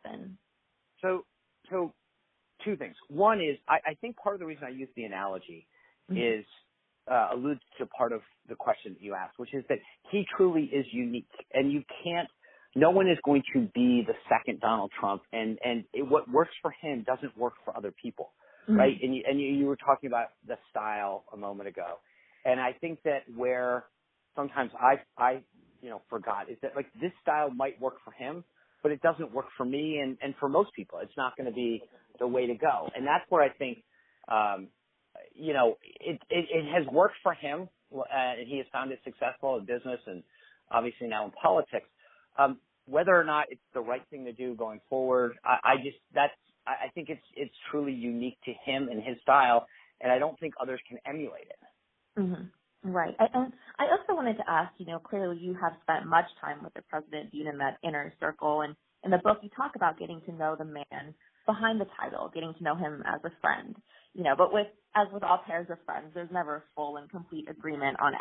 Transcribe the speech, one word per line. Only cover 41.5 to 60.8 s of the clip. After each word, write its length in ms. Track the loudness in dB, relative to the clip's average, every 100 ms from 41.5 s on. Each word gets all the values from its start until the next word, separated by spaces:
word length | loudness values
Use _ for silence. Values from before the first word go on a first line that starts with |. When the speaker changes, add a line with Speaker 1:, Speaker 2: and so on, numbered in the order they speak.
| 4 2 -4 -6 _ _ _ _ 2
Speaker 2:
Um, 220 | 2 2 _ _ -2
whether 300 | 2 6 6
or 80 |
not 220 | 6 2 0
it's 120 | -6 _
the 60 | -6
right 220 | -4 -6 -8
thing 140 | -14 -12
to 60 |
do 240 | -8 -6 -4
going 240 | -6 -8 -4
forward, 440 | -2 2 4 2 0
I, 300 | 2 4 6
I 20 | 4
just, 200 | 0 -12 _
that's, 200 | 2 2 0 _ _ -6
I, 180 | -4 -6
I 40 |
think 160 | -8 -8
it's, 160 | -10 _ -10
it's 180 | -10 -10 -6
truly 220 | -4 -2
unique 440 | -4 -4 -2 -4 -6 -10
to 60 | -8
him 260 | -4 -2 -2
and 120 | -4
his 160 | -6 0
style, 420 | 6 6 8 6 4 -8 _ -4
and 100 | 2
I 80 | 2
don't 200 | 2 -4
think 140 | -8 -6
others 180 | -6 -8 -10
can 120 | -14 -10
emulate 400 | -8 -8 -12 -18
it. 720 | -20 -20 _ _ _ _ -2
Speaker 1:
Mm-hmm. 680 | -2 -2 -8 _ _ _ -4
Right. 240 | 0 0 2
I, 60 | 4
and 200 | 4 -2 -6 -10 -2
I 60 | 2
also 300 | 2 2 0
wanted 220 | 0 -2
to 120 | 0
ask, 220 | 2 0 -6
you 80 | -10
know, 140 | -10
clearly 380 | -6 -4 -4 -4
you 160 | -6 -4
have 180 | -4 -2
spent 260 | -2 -2 4
much 180 | 4 4 -2
time 240 | -10 -10
with 100 | -12 -16
the 80 | -8
president, 420 | -8 -6 -10 -10
being 160 | -8 -6
in 100 | -2
that 200 | -4 -2
inner 300 | -4 -4 -6 -4
circle, 420 | -4 -2 0 0
and 140 | -2 -8 _ _
in 60 | 2
the 80 | 4
book 160 | 4 0
you 80 | -2 -6
talk 140 | -6 0
about 240 | 0 0
getting 220 | -8 -12 -12
to 40 |
know 240 | -4 -4 -4
the 80 | -8
man 500 | -12